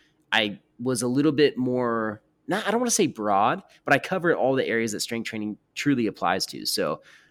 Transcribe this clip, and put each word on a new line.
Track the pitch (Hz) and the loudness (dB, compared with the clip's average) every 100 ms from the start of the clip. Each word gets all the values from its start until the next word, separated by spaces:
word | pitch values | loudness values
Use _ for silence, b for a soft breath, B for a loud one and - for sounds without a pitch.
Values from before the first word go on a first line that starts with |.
| b b _ | b b _
I | 107 107 101 _ _ | 0 0 -4 _ _
was | 123 127 | -4 -2
a | 123 | 0
little | 127 151 | 2 2
bit | 143 143 - | 4 2 4
more, | 123 123 120 117 110 107 _ _ - | -2 0 0 0 -2 -6 _ _ -6
not, | 180 185 | -4 0
I | |
don't | 220 | 0
wanna | 247 | 0
say | 226 160 | 2 0
broad, | - 104 98 110 175 - b - | 0 0 2 2 0 -8 b 0
but | |
I | 139 | 0
covered | - 185 170 123 | 2 -2 0 2
all | 120 135 | 2 0
the | 78 | 0
areas | 113 113 | 0 -2
that | 101 | -4
strength | - 117 107 | -6 -6 -6
training | 110 107 104 _ - | -6 -6 -8 _ -4
truly | 147 135 107 | 0 2 0
applies | 87 87 95 - | 0 0 0 -2
to. | - 52 | -6 -6
So | - 82 78 b b b | -2 -2 -2 b b b